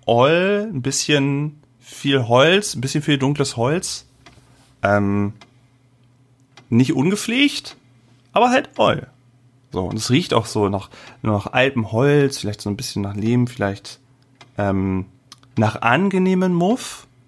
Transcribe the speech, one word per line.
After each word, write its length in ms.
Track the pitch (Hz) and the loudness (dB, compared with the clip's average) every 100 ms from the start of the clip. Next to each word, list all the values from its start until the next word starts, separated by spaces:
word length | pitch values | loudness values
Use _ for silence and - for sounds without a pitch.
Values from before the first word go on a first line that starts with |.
| - | 0
oll, 640 | 117 131 170 185 208 220 | 4 4 4 2 0 -2
ein 80 | 151 | -6
bisschen 760 | 131 135 - 147 139 139 151 - _ _ | -4 -4 0 2 2 0 -4 -8 _ _
viel 480 | - - 139 139 113 | -20 -6 0 0 4
Holz, 460 | 123 151 196 202 | 4 6 4 0
ein 60 | 143 | -6
bisschen 220 | 131 156 | -4 -2
viel 160 | 147 139 | 0 0
dunkles 380 | 135 143 139 - | 2 0 -2 -2
Holz. 500 | 120 170 - - - _ - - _ _ _ _ | -2 -2 -4 -10 -14 _ -20 -20 _ _ _ _
Ähm, 500 | 101 101 101 101 101 - - _ _ _ _ _ _ _ _ _ _ - - | 0 2 2 0 -2 -6 -18 _ _ _ _ _ _ _ _ _ _ -20 0
nicht 240 | 117 131 | 2 4
ungepflegt, 840 | 131 151 202 - 240 277 - - - _ _ _ _ _ | 2 0 0 -2 0 0 -2 -12 -18 _ _ _ _ _
aber 180 | - 220 | 2 4
halt 200 | 247 - - | 2 -2 0
oll. 320 | 110 - - _ _ _ _ _ _ | 0 0 -6 _ _ _ _ _ _
So, 100 | 92 90 | -6 -6
und 100 | 110 | -4
es 140 | 110 | 0
riecht 240 | 127 185 | 0 2
auch 120 | 117 - | 0 0
so 220 | 110 101 | 0 0
nach, 200 | 98 - - - - | -2 -8 -18 -20 -8
nach 260 | 110 104 - | -4 -2 -2
altem 380 | 127 135 135 107 | 0 0 0 -2
Holz, 460 | 110 139 147 139 - | 0 2 2 2 -2
vielleicht 220 | 104 104 | -8 -8
so 100 | 104 | -6
ein 60 | 101 | -6
bisschen 260 | 123 110 | -6 -6
nach 120 | 98 101 | -6 -4
Lehm, 300 | 107 123 123 | 0 2 0
vielleicht, 500 | - 101 101 - - _ _ _ - - - | -2 -4 -4 -12 -20 _ _ _ -20 -12 -4
ähm, 500 | 101 95 95 95 92 _ _ - _ - | -2 0 -2 -4 -6 _ _ -20 _ -2
nach 260 | 107 107 | -2 0
angenehmen 720 | 117 131 196 190 185 185 185 | 0 2 2 2 2 2 2
Muff, 520 | 175 180 247 - - - _ | 2 0 0 -6 -16 -20 _